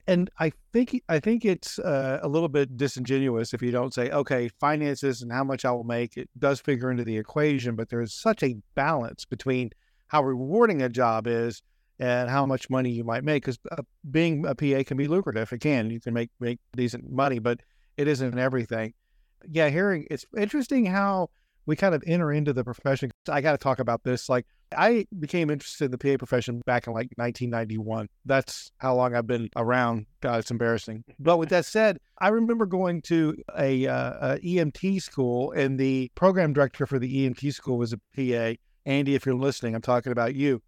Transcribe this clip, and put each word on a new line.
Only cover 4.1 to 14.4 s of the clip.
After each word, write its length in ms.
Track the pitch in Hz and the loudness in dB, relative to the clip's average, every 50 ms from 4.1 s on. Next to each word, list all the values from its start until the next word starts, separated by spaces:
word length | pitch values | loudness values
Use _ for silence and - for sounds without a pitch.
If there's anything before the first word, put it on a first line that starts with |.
"Okay, 360 | - 147 139 - 139 123 120 120 - _ | 0 0 0 0 0 0 0 -2 -4 _
finances 640 | - 143 151 151 151 143 139 - - 139 127 117 123 | 0 0 0 0 0 -2 -2 -2 -2 -2 -2 -4 -6
and 80 | 117 | -6
how 120 | 117 127 135 | -4 -2 -2
much 220 | 135 113 113 - | -2 -2 -2 0
I 60 | 131 | 0
will 140 | 123 120 113 | 0 -2 -2
make, 320 | 117 120 117 120 117 - - | -4 -4 -2 -4 -4 -6 -10
it 120 | 127 - - 127 | -14 -14 -6 0
does 220 | 143 139 139 131 | 0 0 0 0
figure 320 | - - 139 120 123 127 | 0 -2 -2 0 0 -2
into 120 | 127 120 117 | -2 -2 -2
the 140 | 110 110 107 | -2 -2 -4
equation," 580 | 107 - - 156 147 151 143 135 117 123 117 | -4 -4 -2 0 2 2 2 0 0 -2 -4
but 140 | 110 113 - | -4 -6 -4
there 120 | - 117 | -4 -4
is 120 | 117 - - | -4 -4 -6
such 300 | - - 226 214 - - | -2 0 0 2 2 0
a 120 | 135 123 104 - _ _ | -2 -2 -4 -10 _ _
balance 500 | - 135 151 165 139 117 113 - - - | -2 0 0 0 0 -2 -6 -10 -14 -12
between 460 | - - 113 - 135 127 127 123 113 - _ _ _ _ _ _ | -10 -10 -6 -2 0 0 0 -2 -4 -8 _ _ _ _ _ _
how 180 | - - 151 139 | -2 0 2 2
rewarding 600 | 135 131 123 131 135 170 220 240 220 190 143 131 | 2 0 -2 -2 0 4 4 4 4 4 2 0
a 60 | 123 | 0
job 360 | 113 123 127 117 113 110 110 | 2 2 2 2 2 2 0
is 380 | 120 117 117 117 117 110 - - _ _ _ _ _ _ - | 0 0 0 0 -2 -4 -8 -14 _ _ _ _ _ _ -4
and 320 | 131 123 123 123 123 120 | -2 0 0 0 0 0
how 160 | 131 139 139 | 0 2 2
much 240 | 131 135 127 - - | 2 0 -2 -2 -2
money 220 | 131 131 127 123 | -2 0 0 0
you 120 | 120 117 117 | -2 -2 -2
might 200 | 113 113 123 135 | -2 -4 -2 0
make, 200 | 151 156 143 - | 0 0 0 0
'cause, 140 | 135 123 - - - | -2 -6 -6 -8 -12
uh, 100 | 170 160 139 - _ _ - 151 | -10 -10 -12 -12 _ _ -10 -2
being 340 | 131 156 170 170 160 143 | 0 2 2 2 2 0